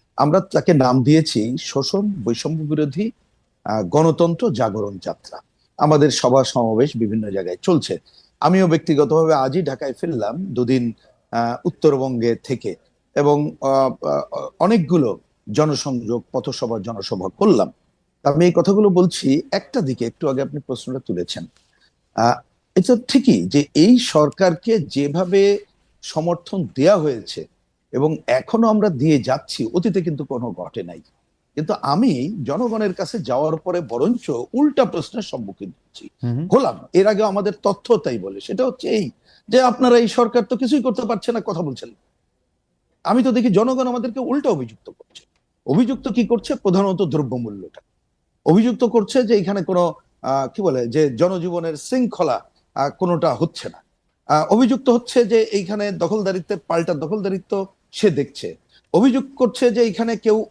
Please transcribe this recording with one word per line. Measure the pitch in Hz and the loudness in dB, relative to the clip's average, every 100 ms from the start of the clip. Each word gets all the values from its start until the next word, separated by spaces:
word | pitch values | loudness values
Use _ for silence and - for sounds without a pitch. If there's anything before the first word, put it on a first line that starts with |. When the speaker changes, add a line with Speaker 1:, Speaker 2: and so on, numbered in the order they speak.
| _ - | _ -2
Speaker 1:
আমরা | 143 185 | 2 2
তাকে | 190 156 165 | 0 0 2
নাম | 156 131 131 | 4 4 4
দিয়েছি | 123 160 156 117 110 131 | 4 4 4 -2 -2 -4
শোষণ | - 139 139 196 208 190 | -4 -4 -2 -2 -2 -4
বৈষম্য | 110 117 151 160 | -4 -4 -4 -4
বিরোধী, | 151 151 147 147 220 - _ _ _ _ | -4 -2 -2 -4 -6 -8 _ _ _ _
আহ, | - 110 | -6 -4
গণতন্ত্র | 90 143 160 160 170 170 233 | 0 2 4 4 2 0 -2
জাগরণ | 120 113 101 101 95 | 0 -2 -2 -8 -8
যাত্রা। | - 82 - - _ _ _ - | -12 -12 -14 -20 _ _ _ -2
আমাদের | 151 151 147 | 2 4 4
সভা | 120 127 135 | 2 2 4
সমাবেশ | 127 131 113 110 147 120 | 2 0 0 2 0 0
বিভিন্ন | 110 110 107 | -4 -4 -4
জায়গায় | 98 87 90 | -6 -6 -4
চলছে। | - 165 - 87 _ _ _ - | 0 0 0 -8 _ _ _ -2
আমিও | 151 190 185 | 2 4 4
ব্যক্তিগতভাবে | 160 - 147 139 156 160 | 2 2 2 4 4 2
আজই | 147 131 151 | 2 0 -2
ঢাকায় | 143 131 143 | -4 -6 -8
ফিরলাম | 120 170 131 104 143 190 | -8 -6 -4 -4 -6 -6
দুদিন, | 123 123 131 120 107 _ _ _ | -2 0 0 0 -6 _ _ _
আহ, | 113 117 123 175 | -4 -2 -4 -6
উত্তরবঙ্গে | - 156 135 131 123 117 113 | 0 2 2 -2 -2 -2 -2
থেকে, | - 127 107 82 _ _ _ - | -4 -8 -8 -12 _ _ _ 0
এবং, | 147 147 147 - | 2 2 0 -4
আহ, | 135 135 135 - 143 | -2 0 0 -2 -4
আহ, | 143 143 143 139 - | -4 -4 -10 -10 -2
অনেকগুলো | 175 220 139 170 123 - _ _ - | 2 2 2 2 0 -2 _ _ -6
জনসংযোগ, | 107 156 135 147 123 107 120 - | 0 0 0 -4 -6 -4 -6 -4
পথসভা, | 131 127 - 120 113 | -8 -6 -6 -6 -6
জনসভা | 101 110 - 101 92 - | -8 -10 -8 -6 -6 0
করলাম। | 208 127 92 - _ _ _ _ | 4 4 2 -4 _ _ _ _
তা | 143 | 0
আমি | 147 175 | 2 4
এই | 175 | 4
কথাগুলো | 170 202 208 | 2 4 4
বলছি | 180 180 - 135 143 - | 4 2 0 0 0 -2
একটা | 202 - 247 | -6 -4 -4
দিকে, | 139 123 117 | -4 -4 -6
একটু | - 151 | -4 -4
আগে | 135 | -2
আপনি | 139 143 | -4 -8
প্রশ্নটা | - 123 - 131 | -10 -10 -8 -10
তুলেছেন, | - 90 87 - - _ _ _ _ _ _ - | -6 -6 -6 -10 -14 _ _ _ _ _ _ 0
আহ, | 117 - - _ _ - | 0 0 -8 _ _ 0
এটা | 185 240 - | 2 2 2
ঠিকই | 277 240 104 175 | 2 4 2 2
যে | 143 147 147 | 0 2 4
এই | 185 247 | 6 6
সরকারকে | - 156 147 - 185 165 - 220 | 4 2 2 2 0 0 0 -2
যেভাবে | 127 139 143 156 180 196 202 202 - _ _ _ | -2 -2 -2 -2 0 2 2 0 -4 _ _ _
সমর্থন | - 160 165 170 - 196 123 - | -10 -4 -2 -4 -4 -6 -4 2
দেয়া | 156 202 | 4 4
হয়েছে | 151 120 - - 78 _ _ _ _ | 2 -4 -8 -12 -14 _ _ _ _
এবং | 127 151 156 - | -2 -2 -2 -2
এখনো | - - 220 226 | -2 0 0 2
আমরা | 214 208 | 4 2
দিয়ে | 139 156 147 | 2 2 2
যাচ্ছি, | 110 139 - - 120 | 2 -4 -4 -6 -2
অতীতে | 185 208 185 | 0 0 0
কিন্তু | 170 147 139 | -2 -6 -6
কোনো | 127 117 | -8 -8
ঘটে | 90 87 110 | -8 -12 -10
নাই। | 87 82 - _ _ _ _ - | -12 -14 -20 _ _ _ _ -8
কিন্তু | 156 - | -4 -4
আমি | - 156 254 131 147 214 | -2 2 2 0 -4 -6
জনগণের | 123 156 247 220 208 | -6 -4 -4 -2 -4
কাছে | 180 175 220 | -4 -8 -8
যাওয়ার | 131 127 156 160 | -4 -2 -2 -4
পরে | 185 180 | -4 -6
বরঞ্চ | 117 117 165 240 - 123 - | -4 -2 0 0 -4 -6 -4
উল্টা | 254 294 - 247 | 0 0 2 0
প্রশ্নের | 175 - 233 | -2 -8 -10
সম্মুখীন | - 131 98 95 98 | -10 -10 -10 -12 -16
হচ্ছি, | - _ - - _ | -16 _ -20 -20 _
Speaker 2:
হুম | 120 120 | -6 -4
হুম। | 175 | 2
Speaker 1:
হলাম। | 240 208 113 - | 2 2 -4 -2
এর | 175 196 | 2 4
আগে | 202 | 2
আমাদের | 214 196 202 - | 0 -2 -4 -2
তথ্য | 202 196 - 220 | -2 -2 0 0
তাই | 147 117 | 0 -6
বলে, | 95 98 | -8 -12
সেটা | - 202 254 | -8 -4 -4
হচ্ছে | - - | -4 -2
এই | 220 165 - _ _ - | -2 -2 -8 _ _ 0
যে, | 247 | 2
"আপনারা | 254 - 254 240 | 2 4 4 6
এই | 233 | 4
সরকার | - 240 240 | 2 2 0
তো | - 226 | 0 -2
কিছুই | 247 285 | 0 0
করতে | 240 226 | 0 -2
পারছে | 240 220 - | -4 -4 -4
না, | 226 220 | -4 -4
কথা | 170 | -6
বলছেন।" | 156 127 120 113 _ _ _ _ _ _ _ _ _ _ - | -6 -8 -14 -20 _ _ _ _ _ _ _ _ _ _ 0
আমি | 233 | 2
তো | 262 | 2
দেখি | 247 240 | 2 4
জনগণ | 185 240 254 254 | 4 2 0 -2
আমাদেরকে | 247 233 240 | -4 -6 -6
উল্টো | 240 277 277 | -4 -2 0
অভিযুক্ত | 165 120 110 - | -2 -4 -14 -20
করছে। | - - - _ _ _ _ - | -20 -20 -20 _ _ _ _ 0
অভিযুক্ত | 160 247 269 262 | 2 2 -2 -4
কি | 226 214 | -2 0
করছে? | 240 - 285 | -2 -2 -4
প্রধানত | 196 185 196 185 | 0 2 0 -2
দ্রব্যমূল্যটা। | 180 151 131 123 113 101 87 - _ _ _ _ _ _ - | -2 -2 -4 -6 -8 -12 -16 -20 _ _ _ _ _ _ 2
অভিযুক্ত | 185 233 214 | 4 4 2
করছে | 240 233 208 269 | 0 2 0 0
যে | 226 233 | 2 2
এখানে | 175 202 | 0 -4
কোনো, | 175 180 175 - _ _ | -2 0 0 -2 _ _
আহ, | 127 135 131 | -4 -2 -4
কি | - | -2
বলে, | 190 131 120 | 0 0 0
যে | 143 151 117 | 2 0 2
জনজীবনের | 175 185 175 170 165 151 | 0 0 -4 -6 -6 -8
শৃঙ্খলা, | - 254 240 - 160 113 - _ _ - | -4 -2 -2 -2 -2 -2 -6 _ _ -4
আহ, | 139 | -4
কোনোটা | - 185 170 160 | -2 -2 0 0
হচ্ছে | 120 165 - 107 | 0 -4 -6 -16
না। | - _ _ _ _ - | -16 _ _ _ _ 0
আহ, | 151 160 | 2 4
অভিযুক্ত | 214 247 262 - | 4 4 2 2
হচ্ছে | 233 240 254 220 | 2 2 0 4
যে | 226 | 2
এইখানে | 220 202 180 208 208 | 2 -2 -4 -6 -4
দখলদারিত্বের | 185 170 214 196 180 - 202 - | -4 -2 -2 -2 -4 -6 -8 -4
পাল্টা | 170 170 | -2 -2
দখলদারিত্ব | 156 156 214 190 190 - 196 190 _ _ | -4 -4 -4 -4 -6 -4 -6 -6 _ _
সে | - 208 | 0 2
দেখছে। | 143 139 - 90 76 _ _ _ | 2 -4 -6 -12 -14 _ _ _
অভিযোগ | 170 262 254 277 - | 2 4 2 -2 0
করছে | 247 - 247 | 0 2 2
যে | 220 | 2
এইখানে | 233 180 233 226 | 0 0 -4 -2
কেউ | 226 214 - | 0 0 0